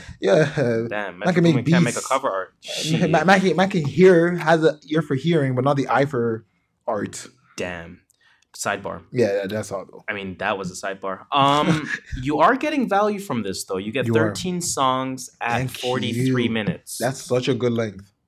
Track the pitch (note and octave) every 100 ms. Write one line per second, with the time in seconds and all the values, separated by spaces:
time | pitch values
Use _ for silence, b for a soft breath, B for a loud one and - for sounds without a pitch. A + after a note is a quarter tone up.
0 | - - G3 F3+ D3+ D3+ B2 A2+ A#2 G#2
1 | G2 F2 B2 F3 E3+ C3+ A#2+ F3 E3 A2
2 | - C3+ C3 F#2+ F#2 _ - - D3+ D#3+
3 | E3 E3 E3 G3 F#3+ D#3 F#3+ F#3+ C#3 D#3+
4 | F#3 E3+ E3+ F3 D#3 E3 D#3 - - D3+
5 | D#3 C3 E3 E3 C3+ B2+ C3+ C#3+ B2+ A#2+
6 | C#3+ A#2+ A#2 A2+ - _ _ _ - G#2+
7 | G#2 - - _ _ - F2+ F2 E2+ F2+
8 | _ _ _ _ _ - A2 G2 F#2 F2
9 | - B2+ G#2+ G2+ G2 G#2+ G#2 F#2+ F2 -
10 | - G#2 F#2+ F2 F#2+ G2 F#2+ F2+ G2 G2
11 | G2 F#2+ - C#3+ C#3 D3 F3+ D#3 C3 -
12 | - C3 C3 D3+ F3 C4 D4+ D4+ G#3 G3
13 | G#3+ G3+ G3 A#2+ G2 F2+ - F#2+ G#2 B2+
14 | A#2 A#2 D#3 - F3+ F3+ E3+ - C3 C3
15 | C3 B2+ - - A#2 A#2+ B2+ - B2 B2+
16 | G#2+ B2 C3 B2 A#2+ A2+ G2+ D2+ - -
17 | A#2 C3 - B2 B2+ A#2 A#2+ A#2 A2+ G2
18 | G2+ _